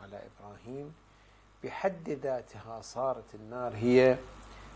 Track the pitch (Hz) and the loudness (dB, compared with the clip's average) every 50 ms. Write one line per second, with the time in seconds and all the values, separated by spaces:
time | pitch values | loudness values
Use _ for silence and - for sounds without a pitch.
0 | 101 101 101 101 - 107 - - 104 104 101 95 101 120 131 139 143 151 160 - | -16 -14 -14 -14 -14 -14 -18 -18 -18 -18 -16 -16 -14 -10 -10 -10 -10 -12 -14 -20
1 | _ - _ _ - - - - - - - - - 117 - - - 196 185 165 | _ -20 _ _ -20 -20 -20 -20 -20 -20 -20 -12 -12 -10 -8 -2 -2 -2 -2 -2
2 | 160 165 151 131 143 139 131 120 - - - 104 - 113 113 110 110 - - 120 | -6 -6 -6 -4 -2 -2 -2 -2 -6 -10 -16 -16 -14 -12 -12 -12 -12 -10 -6 -2
3 | 131 131 123 117 107 - - 107 107 110 120 127 123 120 107 104 117 123 123 127 | -2 -2 -2 -2 -6 -14 -16 -16 -14 -12 -8 -6 -4 -4 -4 0 4 8 8 10
4 | 127 131 123 127 - - - - - - - - - - - | 10 10 8 6 0 -12 -16 -16 -18 -18 -18 -16 -16 -16 -16